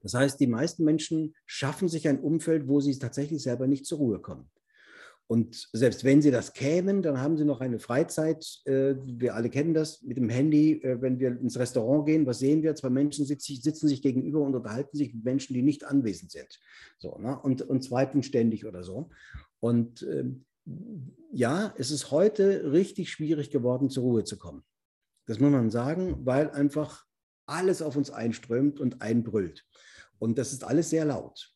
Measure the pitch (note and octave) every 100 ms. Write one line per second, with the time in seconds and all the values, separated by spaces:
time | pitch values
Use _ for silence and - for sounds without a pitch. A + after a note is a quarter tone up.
0 | G2 B2 C#3 - C3+ A2+ D#3+ - D#3 D#3
1 | D#3 D#3+ D#3 - - - C3+ - F#3 D#3+
2 | D#3 C3+ D3 D#3+ D#3 D#3+ C3 C#3+ C#3+ C3
3 | A#2+ - D3 D#3+ C3 A#2+ C3 C#3 - D3+
4 | C3 G2+ - D2+ B1+ _ _ _ - -
5 | - _ _ A#2 A2 - - A2 B2 G2+
6 | B2+ C#3 D3 B2 G2 - C3+ E3+ F#3 G3+
7 | E3+ C3 C#3 D#3+ D3 B2+ C3 A2+ - B2
8 | E3 - D#3 D#3+ - - - C3+ C3+ C3+
9 | C3 A#2+ B2 G#2 A#2 C3 D#3+ D#3 D3+ -
10 | - A#2+ A#2 A#2+ D3+ D3+ D#3 D3+ C3 B2
11 | C3 B2+ C3 B2 B2+ B2 B2 C3 A2 D3
12 | D3 D#3+ C#3 A#2+ C3+ D#3 D#3 D3+ C3 B2+
13 | D3 C#3+ C#3 C#3+ - C3+ C3+ D3+ D#3 C3
14 | C#3 B2 - D3+ C#3 C3 A2+ A2+ D3 D3
15 | C3+ A#2 A2+ C3+ C3+ B2+ C3+ C#3+ - C#3+
16 | A#2 F2 F2 D2 B1+ - _ - - _
17 | - - A2+ C3+ C#3 C3 - C3 - A#2+
18 | C3+ C#3+ - B2+ A#2 A2 A2+ F2+ F2+ F#2+
19 | E3 - - - - _ A#2 A#2+ A#2 -
20 | - C#3+ B2+ C3 _ _ - D3 A3+ G#3
21 | B2+ - D#4+ A3+ A#2+ D#3+ G#3+ - B2 D3
22 | - C#3+ G3+ G#3+ G3 G3 D#3 D3 F#3+ -
23 | F3 - D#3 D#3 C3 C#3 A#2+ B2+ C3+ C3+
24 | B2 A#2 G2 G2 E2+ D2 _ _ _ _
25 | _ _ - A2 C#3 C#3 A2+ A#2 B2+ E3
26 | F#3 C3 B2+ C3 D3+ C#3+ C#3+ D3 D3 -
27 | _ _ _ _ - D#3 F#3 F3+ D#3 C#3
28 | C#3 A2 A2+ A2+ - A#2 C#3+ C#3+ C3 -
29 | G#2+ A#2+ A#2 G#2 F2+ - _ _ - -
30 | - _ A2+ A2+ A#2 C3+ - C#3 D#3+ D#3+
31 | D#3 A#2+ - - -